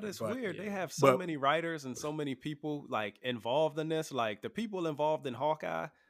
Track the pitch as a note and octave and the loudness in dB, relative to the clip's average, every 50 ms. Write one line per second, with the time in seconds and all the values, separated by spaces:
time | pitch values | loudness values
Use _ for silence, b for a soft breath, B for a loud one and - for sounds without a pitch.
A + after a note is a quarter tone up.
0 | G#2 - - - A2+ G#2+ A#3+ C4 A#3+ F#3+ E3+ - F#3+ G#3+ G3+ F#3+ F3 D#3 - - | -4 -4 -4 -4 -2 -2 -2 -2 -2 -4 -4 -4 -4 -4 -4 -4 -4 -4 0 4
1 | C#3 C3+ B2+ - F3+ F3 D#3 C#3 C3 C#3 D#3 E3 E3 E3 E3 D#3 C3+ C3 B2 A#2 | 4 4 4 4 0 -2 -2 2 4 4 4 4 2 0 -2 -4 -6 -6 -6 -6
2 | - D3+ D3+ D#3 D3 C#3+ C3 - - D3+ D3+ C#3+ - D3+ D3+ C#3+ - A#2+ B2+ G#2+ | -4 -4 -2 -2 -2 -2 -4 -4 -4 -6 -6 -4 -4 -4 -4 -4 -4 -2 -2 -2
3 | G#2+ G#2 G#2 - - B2+ B2 A2+ G2+ A#2 B2+ D3+ D#3+ D#3 C#3+ D#3 D#3 D#3+ D#3+ D#3+ | -2 -2 -4 -4 -4 -2 -2 -2 0 2 4 6 4 4 4 0 -2 0 0 0
4 | D3+ - C#3 B2 A#2 A2 G#2 - - A2+ - G3+ A#3 G#3 G3+ F3+ E3+ D#3+ D3+ C3+ | -2 0 0 0 2 2 0 -2 -6 -6 -4 -4 -4 -2 -2 0 0 0 0 2
5 | D3+ D3+ D#3 D3+ C3+ C3+ A#2+ A#2 C#3 D3+ D#3 - - E2+ E2 E2 A2+ D#3 - b | 2 2 2 2 0 -2 -2 0 2 2 2 2 0 -2 -2 -2 -2 -4 -8 b
6 | b b | b b